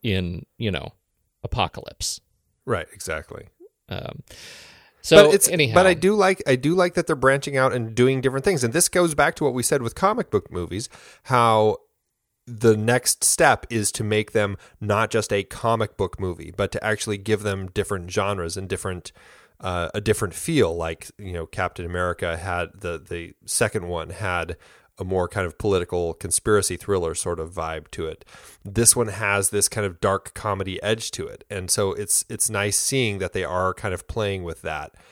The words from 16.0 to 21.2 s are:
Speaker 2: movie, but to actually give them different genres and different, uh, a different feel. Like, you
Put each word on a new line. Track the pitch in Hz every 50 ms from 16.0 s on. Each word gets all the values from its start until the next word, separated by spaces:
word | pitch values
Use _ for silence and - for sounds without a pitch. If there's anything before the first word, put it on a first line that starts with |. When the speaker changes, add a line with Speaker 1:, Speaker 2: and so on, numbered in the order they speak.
| 98 - -
Speaker 2:
movie, | - 98 90 85 - 76 78 92
but | 98 101 92
to | - -
actually | - 110 107 - - 110 104
give | 98 98 107 107 98 104
them | 104 98 98 95
different | 92 - 104 95 - 101 92 87 90
genres | - 107 98 101 101 92 85 85 -
and | 98 95 92
different, | 98 - - 98 90 87 - - - _ - - - - _ _ _ _
uh, | - 92 90 87 85 - -
a | 107
different | 104 110 104 - 110 87 82
feel. | - - 160 165 139 101 80 85
Like, | 85 82 82 82 - - - -
you | -